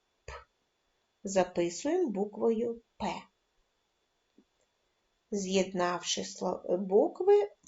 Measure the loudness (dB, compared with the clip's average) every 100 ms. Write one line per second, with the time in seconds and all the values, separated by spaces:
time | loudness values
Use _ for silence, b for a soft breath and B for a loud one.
0 | _ _ -18 -18 -18 _ _ _ _ _
1 | _ _ -2 0 0 0 -2 -2 -2 0
2 | 0 -2 -6 -2 0 0 -2 -6 -14 -8
3 | -8 -8 -14 _ _ _ _ _ _ _
4 | _ _ _ _ _ _ _ _ _ _
5 | _ _ _ -6 0 0 2 0 0 -2
6 | -4 -4 -6 -4 -4 -4 -2 -2 4 4
7 | 4 2 6 6 4 -6